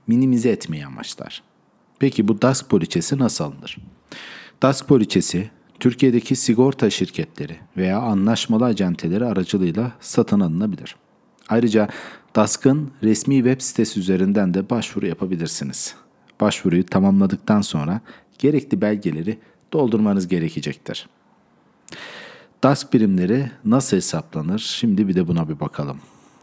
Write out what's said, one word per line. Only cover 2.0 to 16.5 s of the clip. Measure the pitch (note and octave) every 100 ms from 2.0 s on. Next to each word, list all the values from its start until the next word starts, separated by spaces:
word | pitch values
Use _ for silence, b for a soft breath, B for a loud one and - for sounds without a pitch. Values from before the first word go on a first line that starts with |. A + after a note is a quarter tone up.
| C#3 - G#2
bu | G#2
dask | B2+ C3 -
poliçesi | G2+ E2 - - C#3
nasıl | A#2+ -
alınır? | D2+ - - - - - _ B B B B B
dask | - - -
poliçesi, | C#3 G#2 F#2+ - E2+ A2+ - _ -
Türkiye'deki | B2 A#2+ C3 A#2+ - C3
sigorta | - A2+ C3+ C3 G#2+
şirketleri | - F#2 - D#2 - D2 E2 - F#2
veya | F#2 G2+
anlaşmalı | B2 G2+ G2+ A2+ - A2 B2
acenteleri | G2+ F#2 E2 E2 G2 A#2+
aracılığıyla | F#2+ F2+ G2+ F2+ E2+ A#2+ -
satın | - - A2+ G#2
alınabilir. | F2+ E2 G#3+ F3 - - _ _ _ _ -
Ayrıca | A2+ A#2+ A2 G#2 B B B B -
dask'ın | G#2 - C3+ D3 C#3+ -
resmi | A2 A2 - C#3
web | A#2+ C3
sitesi | - - A2 G#2+
üzerinden | F#2 F#2 F#2+ G2+ F#2
de | F2+ G2
başvuru | A#2+ - G2+ G2
yapabilirsiniz. | E2 F#2 F2 E2 - C#2 - - - _ _ _ -
Başvuruyu | G#2